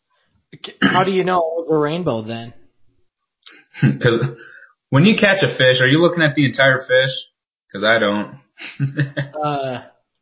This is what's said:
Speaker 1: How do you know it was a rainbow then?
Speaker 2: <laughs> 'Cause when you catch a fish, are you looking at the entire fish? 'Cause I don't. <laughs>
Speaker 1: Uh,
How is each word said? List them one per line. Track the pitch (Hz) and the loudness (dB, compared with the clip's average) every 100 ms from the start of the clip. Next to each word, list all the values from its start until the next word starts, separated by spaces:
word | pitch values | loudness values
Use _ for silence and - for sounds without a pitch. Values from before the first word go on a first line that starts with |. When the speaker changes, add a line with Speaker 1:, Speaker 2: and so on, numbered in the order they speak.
| _ _ _ _ _ - - - | _ _ _ _ _ -20 -16 -6
Speaker 1:
How | - 180 190 | -2 0 0
do | |
you | 185 | -2
know | 185 180 | -2 -2
it | 165 165 | -2 -6
was | 165 | -2
a | 156 | -2
rainbow | 147 170 165 113 | -2 -4 -4 -6
then? | 107 113 120 - _ _ _ _ _ _ _ _ - - _ - | -6 -10 -12 -18 _ _ _ _ _ _ _ _ -20 -20 _ -2
Speaker 2:
<laughs> | 139 139 | 0 2
'Cause | 123 117 - - - - - _ - | 0 0 -2 -8 -20 -20 -20 _ -2
when | 135 185 | 4 4
you | 220 | 4
catch | 208 - | 2 2
a | 120 - | 0 2
fish, | 127 127 | 2 4
are | 127 | 4
you | 151 | 4
looking | 170 170 | 2 2
at | 151 139 | 0 2
the | 135 | 0
entire | - 135 127 - | 2 2 2 2
fish? | 127 135 131 - _ _ _ _ | 2 2 -4 -12 _ _ _ _
'Cause | 101 | -4
I | 107 113 | 0 2
don't. | 104 104 98 - _ - - - | 2 -2 -6 -14 _ -20 -14 -6
<laughs> | 139 139 139 - 139 147 | -6 -4 -6 -6 -10 -6
Speaker 1:
Uh, | 151 143 135 120 - _ _ _ | -6 -4 -6 -10 -14 _ _ _